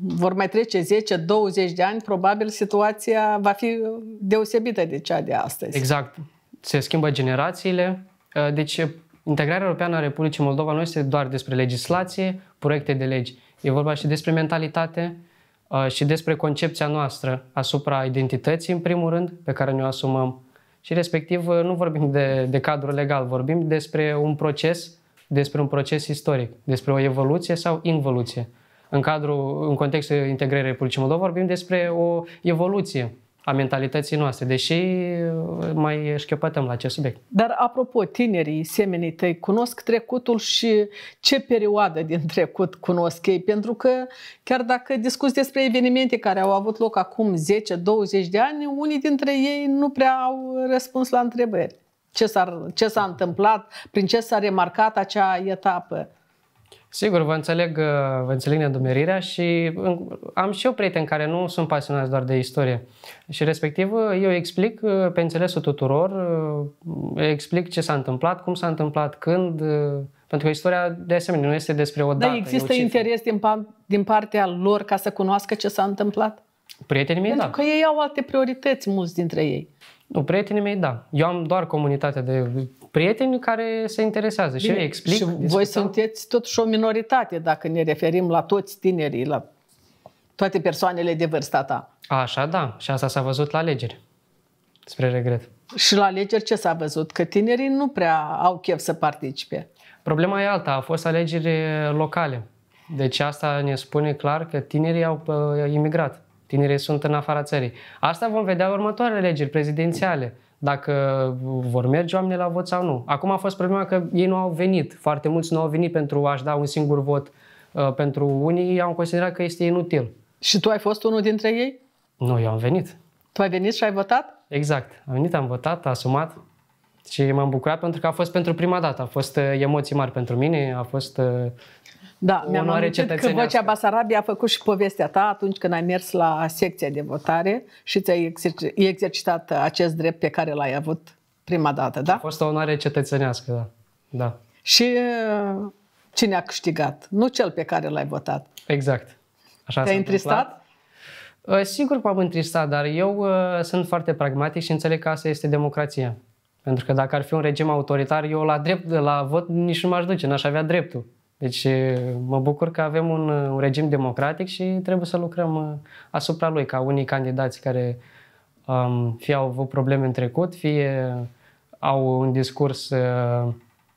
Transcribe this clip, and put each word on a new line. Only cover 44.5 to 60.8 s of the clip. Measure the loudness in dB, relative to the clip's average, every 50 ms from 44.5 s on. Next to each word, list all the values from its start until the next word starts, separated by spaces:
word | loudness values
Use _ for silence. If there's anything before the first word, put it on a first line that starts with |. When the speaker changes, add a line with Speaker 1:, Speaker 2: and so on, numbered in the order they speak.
| -2 0
Speaker 1:
dacă | 0 0 0 0 0 -2 -4
discuți | -2 0 -2 -2 0 0 2 2
despre | 2 0 0 2 2 2
evenimente | 4 4 4 4 4 4 4 2 2 0 0
care | 0 0 2 2
au | 2 2
avut | 2 2 2 -2 -2 0
loc | 0 0 0
acum | 0 -2 -2 0 0 2 2 2
zece, | 2 2 2 2 2 0 -2 -4
douăzeci | -2 2 2 2 2 2 2 2 0 0 2
de | 2 2
ani, | 2 2 0 -2 -4 -4 -4
unii | -2 -2 -2 0 0
dintre | 0 2 0 2 2 2
ei | 2 2 2 2 0 0 0 0
nu | 2 2 2 2
prea | 2 4 4 4
au | 4 2 0 -2 -2 -4 -6 -6 -4 -2 0 2
răspuns | 0 0 0 -2 -2 -2 0 2
la | 2 2
întrebări. | 2 2 0 0 0 0 0 0 -2 -2 -6 -12 _ _ _ _ _ _
Ce | -2 0 0
s-ar, | 2 4 2 2 0 -2 -8 -10 -6 -2
ce | 0 0 2
s-a | 2 0
întâmplat, | 0 -2 -2 -2 -2 -2 2 4 4 4 4 2 0 -8 -20 -20 -10 -4
prin | -2 0 2
ce | 2 2 2
s-a | 2 2 0 2
remarcat | 2 2 2 2 2 2 2 2 2 2 2
acea | 0 -2 0 2 2 2 2 2 0 0
etapă? | -2 -2 0 0 0 0 0 -2 -6 -6 -8 -8 -8 -12 _ _ _ _ _ _ _ _ _ _ _ -20 -20 _ _
Speaker 2:
Sigur, | -6 -2 0 2 4 4
vă | 4 2 0
înțeleg, | 0 0 0 0 0 0 0 0
uh, | 0 0 2 2 2 0 0 0 -2 0
vă | 0
înțeleg | -2 0 0 2 2 2
nedumerirea | 2 2 0 0 0 2 2 2 2 2 0 0
și, | -2 -4 -4 -2 0 2 2 2 0 0 -2
în, | -2 0 0 -2 -2 -4 -10 -12 -14 -14 -6 -2
am | -2 0 0
și | 0 0 0
eu | 0
prieteni | 0 0